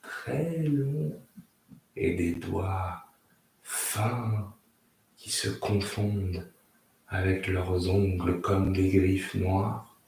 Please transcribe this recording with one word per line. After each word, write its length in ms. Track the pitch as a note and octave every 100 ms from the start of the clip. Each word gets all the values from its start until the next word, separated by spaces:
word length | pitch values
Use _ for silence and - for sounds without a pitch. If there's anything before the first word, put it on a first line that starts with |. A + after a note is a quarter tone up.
très 600 | - - - C3+ E3 E3
longs, 580 | D3+ C#3+ C#3 D3 D3+ - - - - _ _ - _ -
et 200 | F2 F2
des 180 | E2+
doigts 720 | F2 F2 F#2 F#2+ F#2 F2+ F2 - _ _ _ _ _
fins 880 | - - - G#2+ A2 B2 A2+ G#2+ G2+ - _ _ _ _ _ _
qui 140 | -
se 200 | - -
confondent 1000 | - - G#2 - - G#2 G2+ F#2+ F2 - _ _ _ _ _ _
avec 400 | F#2+ F#2+ F#2+ -
leurs 400 | F#2 F2+ F2+ F2+
ongles 540 | G2+ F#2+ F2+ F2 F2+
comme 320 | - G2 F#2+
des 160 | F#2+ F#2+
griffes 460 | F#2+ F#2 F#2+ - G2
noires. 600 | F#2 F#2+ G#2+ A2+ - _